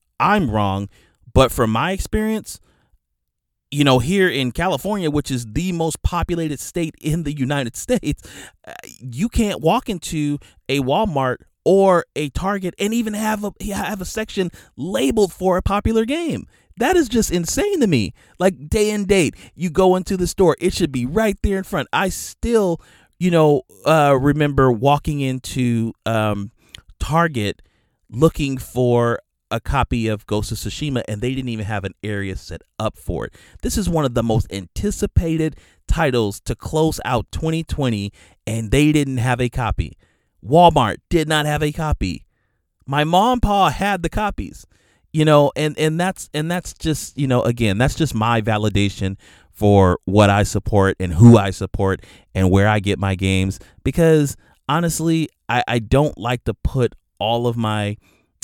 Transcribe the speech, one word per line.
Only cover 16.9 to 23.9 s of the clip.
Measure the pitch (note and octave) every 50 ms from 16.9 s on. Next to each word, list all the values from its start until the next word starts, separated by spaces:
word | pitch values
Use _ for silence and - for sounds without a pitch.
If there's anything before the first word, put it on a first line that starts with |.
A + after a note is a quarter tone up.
| F#4
is | F4 D4+ G#3+
just | A#3+ A3+ G3+ -
insane | D#3+ F3 E3 - - F3+ G4 G#4 G4+ E4
to | B3 G3+
me. | D#3 A#2+ G2+ E2+ - - _ _ _ _
Like, | F3+ G3 F3+ B2 C#3 D3+
day | - A3 G#3 G#3+
and | G#3+ G#3 G3+ F#3
date, | G3+ F#3+ D#3+ A#2 - - - - _
you | - E3 F3+
go | D3 F3+ F#3+ F3+ F#3
into | F#3 F3+ - G3 F3+
the | F3+ D#3+
store, | - - F#3+ E3 D3 -
it | - F#3 -
should | - F3+ D3+
be | C3 C3 A#2+ B2+
right | D#3 A3 A3+ G#3+ G3 -
there | - G3+ G3 G3
in | F#3
front. | - - E3 C3 -
I | - D3 G3 F#3
still, | - - - - - - - A#3 A#3 A3 G3+ F3+ E3+ - - _ _ _ _ _ _ _
you | E3+ F3+
know, | E3+ E3 D#3 D3+ D3 - - - G2+ F#2+ G2
uh, | C#3